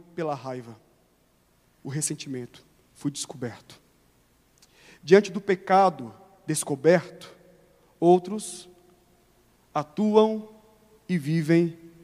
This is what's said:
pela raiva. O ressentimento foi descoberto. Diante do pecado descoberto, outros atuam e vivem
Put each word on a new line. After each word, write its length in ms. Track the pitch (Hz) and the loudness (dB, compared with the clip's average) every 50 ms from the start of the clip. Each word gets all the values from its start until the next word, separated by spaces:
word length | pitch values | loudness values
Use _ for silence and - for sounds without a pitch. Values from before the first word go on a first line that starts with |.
| - - - | -20 -16 -10
pela 200 | 175 165 151 143 | -8 -6 -6 -6
raiva. 460 | 127 131 131 127 127 113 117 107 104 _ _ _ _ _ _ _ _ _ _ _ _ _ _ _ _ _ _ _ _ - | -8 -10 -12 -12 -12 -14 -16 -20 -20 _ _ _ _ _ _ _ _ _ _ _ _ _ _ _ _ _ _ _ _ -14
O 40 | 139 | -10
ressentimento 760 | 131 180 170 - 151 - - 143 131 123 120 - - - _ _ _ _ _ _ _ | -6 -6 -6 -6 -8 -10 -10 -12 -12 -12 -12 -14 -18 -20 _ _ _ _ _ _ _
foi 160 | - - 143 | -8 -8 -6
descoberto. 720 | 139 - - - - 123 127 117 - - - - - - _ _ _ _ _ _ _ _ _ _ _ _ _ _ _ _ _ _ _ _ - - - _ | -6 -6 -12 -14 -12 -12 -12 -12 -12 -14 -20 -20 -20 -20 _ _ _ _ _ _ _ _ _ _ _ _ _ _ _ _ _ _ _ _ -20 -20 -20 _
Diante 280 | - 143 185 208 202 185 | 4 6 6 6 6 2
do 100 | 170 208 | -4 -6
pecado 760 | - 196 185 190 - - 185 196 196 185 151 135 120 110 104 - - - _ _ _ | -4 -4 -4 -4 0 2 4 4 4 4 0 -4 -10 -16 -16 -20 -20 -20 _ _ _
descoberto, 840 | 156 156 - - - 143 135 131 160 180 165 - - - - - - - - _ - _ _ _ _ _ _ _ _ _ _ | -6 -6 -6 -6 -6 -6 0 4 4 4 4 2 -4 -14 -20 -20 -20 -20 -20 _ -20 _ _ _ _ _ _ _ _ _ _
outros 680 | 165 175 180 185 180 185 214 214 - - - - - - - _ _ _ _ _ _ _ _ _ _ _ _ _ _ _ _ _ _ _ - | 4 4 4 4 2 -4 -10 -10 -10 -12 -16 -16 -20 -20 -20 _ _ _ _ _ _ _ _ _ _ _ _ _ _ _ _ _ _ _ -8
atuam 760 | 151 143 - - 208 214 214 208 214 220 220 220 214 214 - - - _ _ _ _ _ _ _ _ _ | -8 -8 -6 -4 -2 -2 4 4 4 4 4 0 -4 -10 -14 -20 -20 _ _ _ _ _ _ _ _ _
e 120 | - 180 160 | -4 -4 -2
vivem 600 | 131 147 160 165 151 156 170 170 170 165 165 - - - - - | -2 -2 -2 0 2 2 4 4 2 0 -4 -10 -20 -20 -20 -20